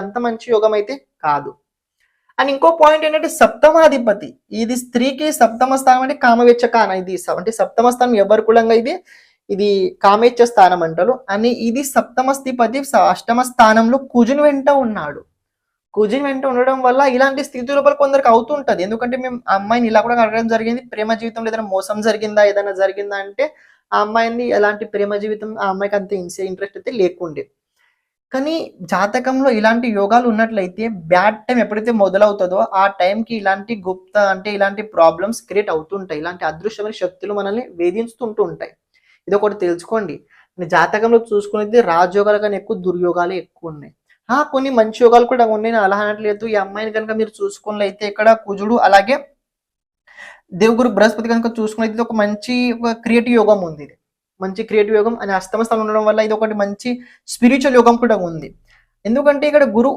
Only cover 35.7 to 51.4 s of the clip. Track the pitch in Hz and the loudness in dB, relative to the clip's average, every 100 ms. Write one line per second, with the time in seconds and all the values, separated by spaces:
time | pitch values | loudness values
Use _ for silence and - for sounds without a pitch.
35.7 | 160 156 196 185 151 170 180 165 160 196 | -4 -6 -10 -10 -10 -10 -6 -8 -6 -8
36.7 | - 214 220 180 - 196 202 196 226 254 | -8 -10 -6 -8 -8 -8 -6 -4 -6 -8
37.7 | 170 175 202 233 - 233 214 180 160 - | -4 -4 -2 -8 -8 -8 -4 -4 -6 -14
38.7 | _ _ _ _ _ - 202 208 202 175 | _ _ _ _ _ -2 0 0 -2 -4
39.7 | 170 - 220 185 - _ _ _ - 165 | -4 -4 -6 -6 -12 _ _ _ -12 -2
40.7 | 175 175 214 226 233 226 208 202 214 208 | 2 2 0 2 2 2 -4 -4 -6 0
41.7 | 233 180 165 180 202 208 208 208 190 196 | 2 2 2 2 2 2 2 0 -4 -6
42.7 | 196 180 175 180 175 175 185 170 _ 165 | -6 -4 -2 -2 0 -2 -6 -12 _ -16
43.7 | 151 147 _ _ _ - 262 302 262 269 | -16 -20 _ _ _ -4 -4 -2 -4 -2
44.7 | 240 220 220 233 240 240 254 226 214 226 | 0 0 2 4 6 4 2 0 0 -2
45.7 | 226 196 202 208 208 214 208 226 208 196 | 0 0 0 -2 -4 -4 -4 -4 -4 -4
46.7 | 202 220 220 220 220 214 - 196 - 214 | -8 -6 -6 -6 -4 -6 -6 -8 -8 -8
47.7 | 208 202 190 208 208 220 226 202 190 208 | -4 -4 -4 -8 2 4 4 0 -6 -2
48.7 | 240 190 196 202 277 - _ _ _ _ | 2 4 4 4 -4 -6 _ _ _ _
49.7 | _ _ _ _ - - - _ 175 220 | _ _ _ _ -20 -20 -20 _ 0 2
50.7 | 226 240 196 220 226 226 233 | 2 2 4 2 2 -2 -2